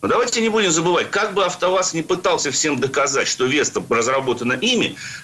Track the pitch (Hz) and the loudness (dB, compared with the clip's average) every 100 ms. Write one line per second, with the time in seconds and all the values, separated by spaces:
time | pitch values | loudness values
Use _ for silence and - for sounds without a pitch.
0 | 98 202 240 240 226 220 190 165 170 165 | 0 0 0 0 2 2 2 2 2 2
1 | 107 202 202 190 180 - 180 190 185 165 | 0 -2 0 0 0 0 0 2 0 -2
2 | 156 175 190 165 135 120 156 131 107 143 | -2 0 0 0 0 -2 0 0 -2 0
3 | 139 127 104 - 127 143 113 98 90 117 | 0 0 0 0 0 2 0 -2 0 0
4 | 117 135 131 117 123 127 233 233 113 - | 2 0 0 -2 -2 -2 0 0 -2 -4
5 | - - | -12 -10